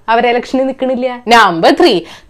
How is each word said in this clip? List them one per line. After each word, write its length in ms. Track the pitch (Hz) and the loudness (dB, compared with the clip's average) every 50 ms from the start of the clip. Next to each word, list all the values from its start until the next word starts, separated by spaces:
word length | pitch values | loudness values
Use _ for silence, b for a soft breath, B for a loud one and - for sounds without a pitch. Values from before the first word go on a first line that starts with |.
| - - | -6 -2
അവർ 180 | 226 233 247 | -2 0 0
ഇലക്ഷനിൽ 360 | 240 240 240 233 - - 254 269 | 0 -2 -2 -4 -4 -4 -4 -4
നിൽക്കണില്ല. 600 | 262 262 - 262 254 262 240 254 254 247 240 - 214 | -4 -4 -6 -4 -4 -4 -4 -6 -8 -8 -8 -2 2
നമ്പർ 460 | 233 233 220 190 170 165 180 269 320 - | 4 4 4 2 2 2 2 2 2 4
ത്രീ, 200 | 349 330 214 175 - B B B B B | 2 2 2 0 -4 B B B B B